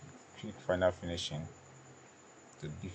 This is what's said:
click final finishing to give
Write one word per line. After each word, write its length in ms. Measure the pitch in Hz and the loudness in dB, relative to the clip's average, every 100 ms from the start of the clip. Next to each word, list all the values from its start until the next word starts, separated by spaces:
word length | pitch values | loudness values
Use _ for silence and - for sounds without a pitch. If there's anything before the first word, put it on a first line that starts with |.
| - - - - | -14 -16 -16 -10
click 140 | 110 98 - | -8 -4 4
final 260 | 90 90 | 8 8
finishing 480 | 90 90 85 - 76 80 - - - - - - - - - - - | 6 0 0 0 -2 -4 -8 -18 -18 -18 -18 -20 -20 -20 -20 -18 -8
to 80 | 76 80 | -6 -4
give 100 | 92 | -6